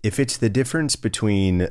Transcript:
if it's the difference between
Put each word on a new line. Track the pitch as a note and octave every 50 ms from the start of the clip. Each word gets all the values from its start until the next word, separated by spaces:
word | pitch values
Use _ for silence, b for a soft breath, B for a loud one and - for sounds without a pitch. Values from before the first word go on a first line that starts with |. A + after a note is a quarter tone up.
| -
if | G#2+ - -
it's | C#3 A#2 - -
the | A#2+ A2
difference | G2 B2+ C3+ - - D#3+ D#3 C#3 -
between | - - A2 - - A2+ G#2+ G2+ G2 G2 F#2+ F2+ F2+ F2+ -